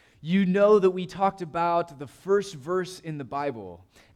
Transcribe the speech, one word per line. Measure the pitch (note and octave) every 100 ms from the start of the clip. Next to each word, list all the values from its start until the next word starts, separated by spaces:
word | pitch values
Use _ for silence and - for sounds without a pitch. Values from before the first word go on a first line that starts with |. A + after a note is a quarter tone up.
| _ _
you | D3 F#3+ F#3+
know | F#3+ G#3 G#3+
that | F#3
we | F#3
talked | F3+ F3+ G3 F#3+
about | E3+ E3+ E3+ E3+ E3+ C#3
the | C#3
first | - F#3 G3+ G3+
verse | D3+ C3 F#3 F3+ -
in | D#3+ D3+
the |
Bible | B2 C#3 D3 A2+ F#2+ F2 _ _ _